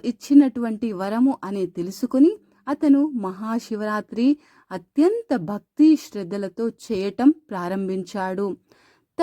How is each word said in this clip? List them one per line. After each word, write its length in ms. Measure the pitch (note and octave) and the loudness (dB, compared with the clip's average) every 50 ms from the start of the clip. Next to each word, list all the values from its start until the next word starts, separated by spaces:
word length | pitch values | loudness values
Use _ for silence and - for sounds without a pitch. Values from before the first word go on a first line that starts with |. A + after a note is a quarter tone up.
| - | -2
ఇచ్చినటువంటి 840 | A#3+ - - - - C#4+ C#4+ C#4 C4 - A#3+ A#3 A3+ A3 G#3 A#3+ A3 | -6 -6 -6 -2 6 6 6 6 6 2 -4 -6 -6 -4 -4 -6 -6
వరము 460 | G3 F3 F#3+ G3+ A3 A#3 B3+ C4+ B3+ - - | -4 -4 -4 -4 0 0 0 0 0 -2 -6
అని 240 | F#3+ G3+ G3 F#3 | -8 -6 -6 -6
తెలుసుకొని, 720 | F3 - F3 E3+ F#3+ F#3+ - C4 - - C4 D4 F4+ G#4+ - _ _ _ _ _ | -6 -6 -8 -8 -8 -6 -6 -6 -2 2 4 4 4 4 0 _ _ _ _ _
అతను 400 | C4 D4 - D#4+ C#4+ C#4 C#4 D4 | -8 -4 0 2 4 4 4 2
మహాశివరాత్రి 1300 | D#4 C4+ A#3 G3 F#3 F#3 F#3+ A3 A3 A3+ A#3 - - A3 G#3 G#3+ G#3+ G#3+ G#3+ G3+ - G#3 A3+ A#3+ C#4 D4 - _ _ _ _ _ _ | 0 -2 -6 -6 -6 -8 -8 -6 -6 -4 -6 -4 -6 -8 -6 -4 -4 -4 -6 -6 -8 -4 0 2 2 2 0 _ _ _ _ _ _
అత్యంత 640 | F#3 F3+ - _ _ C#4+ D#4+ F#4+ A4+ A#4 - - C#4 | -12 -12 -12 _ _ 2 2 2 2 0 -2 -4 -4
భక్తి 600 | G3 D#3+ F3 G#3 - - _ _ - D4+ D#4 D#4 | -4 -2 -6 -8 -10 -10 _ _ 4 6 6 6
శ్రద్ధలతో 760 | - - - - G3+ F#3 E3+ G3+ G3+ G3 F#3 - - A#3 A3+ | 4 0 -6 -10 -10 -8 -6 -6 -6 -6 -8 -6 -6 -6 -6
చేయటం 600 | A3 _ - - A3+ F#3 G3 G3+ G3 - B3 D4 | -6 _ -8 -6 -4 -4 -2 -4 -2 2 4 4
ప్రారంభించాడు. 1300 | D#4+ - _ _ G#3 F3+ F3 F3 F#3+ G3 G3 F#3+ F#3+ F#3+ F3 - - G3 F#3 F#3+ F#3 G3 G3+ F#3+ - - _ _ _ _ _ _ _ _ _ _ _ - | 4 2 _ _ -10 -8 -6 -4 -4 -4 -4 -4 -4 -6 -6 -8 -8 -6 -6 -4 -4 -4 -4 -6 -6 -10 _ _ _ _ _ _ _ _ _ _ _ 2